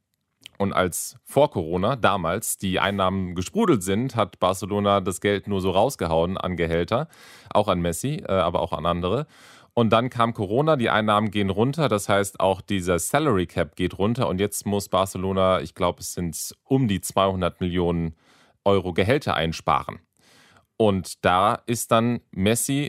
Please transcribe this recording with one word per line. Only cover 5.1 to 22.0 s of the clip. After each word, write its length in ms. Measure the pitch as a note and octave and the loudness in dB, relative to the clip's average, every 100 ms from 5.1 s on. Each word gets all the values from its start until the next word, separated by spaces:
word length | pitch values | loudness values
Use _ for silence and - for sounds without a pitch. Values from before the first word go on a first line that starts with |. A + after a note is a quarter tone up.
| F#2 | -2
Geld 280 | G#2 G2+ G#2 | 0 0 -2
nur 120 | G2 | -2
so 120 | F#2 | 0
rausgehauen 640 | F#2 A#2 - E2+ D#2+ E2+ - | 2 0 0 0 0 0 -2
an 180 | F2+ E2+ | -4 -2
Gehälter, 520 | E2 E2 F2 A#2 D#3 - - - - | 0 0 0 -2 -4 -10 -20 -20 -2
auch 160 | G#2 G#2 | 0 2
an 140 | F2+ | 0
Messi, 420 | E2+ E2 C3 D#3 - | 0 -2 -4 -6 -2
äh, 20 | |
aber 300 | F#2+ E2+ E2 | 0 0 0
auch 120 | E2 | -4
an 140 | D#2 E2+ | -4 -2
andere. 400 | F2 F2+ A#2 D#3 - - - _ | -2 -2 -2 -4 -14 -20 -20 _
Und 160 | - A2+ | 0 4
dann 200 | A2+ B2 | 4 2
kam 240 | A#2 A#2 | 0 -2
Corona, 400 | A#2 F#2+ A2+ D#3 | 0 -2 0 2
die 160 | D3 A2 | 2 2
Einnahmen 400 | G2+ A2 G#2 G#2+ | 2 2 2 2
gehen 200 | G#2 G2 | 0 0
runter, 380 | F#2+ B2+ D3+ C3+ | 0 0 0 0
das 200 | G#2+ - | 0 2
heißt, 320 | G2+ G2+ - | 0 0 0
auch 200 | F#2+ F#2 | 0 0
dieser 380 | - G2 F2 F2 | -2 -4 0 0
Salary 480 | - C#3+ D3+ G2 E2+ | 0 0 2 0 0
Cap 300 | - D#2+ - | -2 -4 -2
geht 200 | F2+ - | -4 -2
runter. 320 | G2+ A#2+ F#2 | -2 0 -2
Und 120 | F2+ | 0
jetzt 260 | G2+ - G#2 | -2 -4 -4
muss 220 | G2+ - | -4 -2
Barcelona, 720 | F#2 F#2+ F#2+ F#2 F#2+ F#2 F2+ | 0 0 -2 -4 0 2 2
ich 160 | E2+ - | -2 -2
glaub, 240 | F2+ E2+ | -2 -2
es 140 | - | -8
sind 420 | - E2+ D2+ - - | -6 -6 -6 -10 -14
um 240 | _ C3+ B2 | _ 0 2
die 120 | F#2 | 0
zweihundert 600 | - - G2 F#2 F2 - | -2 0 2 2 -2 -2
Millionen 560 | F#2 F2+ F2 E2+ E2 - _ _ _ _ | -4 0 0 0 -4 -8 _ _ _ _
Euro 280 | G2+ G2 F2+ | 0 0 0
Gehälter 420 | E2+ G2 D3 - | 0 2 2 0
einsparen. 680 | C#2+ E2 - - C#2 C#2+ - - _ _ _ _ _ _ - | -2 -2 -4 0 0 -2 -12 -20 _ _ _ _ _ _ 0
Und 440 | G#2+ F#2+ E2 - | 2 2 -2 -2
da 300 | F#2+ F2+ G#2 A#2 - | 2 4 2 0 -4
ist 240 | A#2+ - | -6 2
dann 300 | A2+ | 2